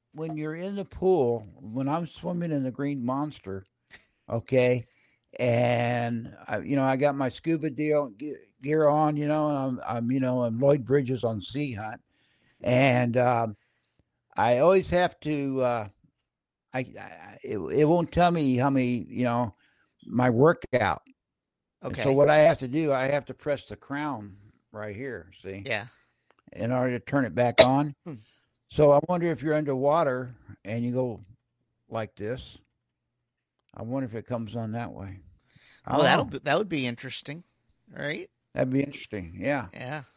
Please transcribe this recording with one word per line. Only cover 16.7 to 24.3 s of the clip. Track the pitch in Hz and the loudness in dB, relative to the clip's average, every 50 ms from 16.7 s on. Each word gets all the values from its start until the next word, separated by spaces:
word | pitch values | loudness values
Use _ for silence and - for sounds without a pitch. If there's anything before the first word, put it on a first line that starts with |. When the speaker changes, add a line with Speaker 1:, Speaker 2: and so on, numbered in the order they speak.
| - | -8
Speaker 1:
I, | 127 | -8
I, | 131 - - - - - - 85 82 92 - - - | -8 -8 -10 -16 -16 -16 -18 -18 -18 -20 -18 -14 -10
it, | - - 104 | -8 -6 -6
it | 82 65 - 127 151 | -4 -2 2 2 4
won't | 147 170 175 170 - - | 4 4 2 2 0 2
tell | 165 175 175 | 2 4 4
me | 170 170 151 135 127 | 4 2 2 2 2
how | 120 127 143 | 2 2 2
many, | 139 135 127 123 123 120 90 - | 2 2 2 0 0 -2 -4 -6
you | - - 123 | -4 -2 -2
know, | 120 117 120 123 110 - _ _ _ _ _ _ _ _ _ - | 0 0 0 -2 -4 -6 _ _ _ _ _ _ _ _ _ -14
my | - 95 120 123 127 | -4 -2 0 2 2
workout. | 117 113 139 160 170 - - - - 123 110 95 78 - - - _ _ _ _ _ _ _ _ _ _ _ _ _ _ - | 4 6 6 4 4 2 -2 -4 -2 0 2 0 0 -2 -6 -14 _ _ _ _ _ _ _ _ _ _ _ _ _ _ -10
And | 127 110 | -10 -6
Speaker 2:
Okay. | - 110 | -2 0
Speaker 1:
so | 139 135 | 2 4
what | 139 143 147 | 6 6 6
I | 151 156 | 8 8
have | 151 160 156 - | 6 6 4 2
to | 135 123 | -2 -4
do, | 127 156 165 147 139 | -4 -2 0 0 0
I | 127 131 | 0 0
have | 135 143 147 - | 0 -2 -2 -4
to | - 123 | -6 -12
press | - - 151 143 131 - | -10 -6 -4 -4 -4 -6
the | - 107 | -10 -16
crown | - - - 139 143 147 151 135 113 104 101 | -16 -12 -10 -8 -6 -6 -6 -6 -8 -10 -14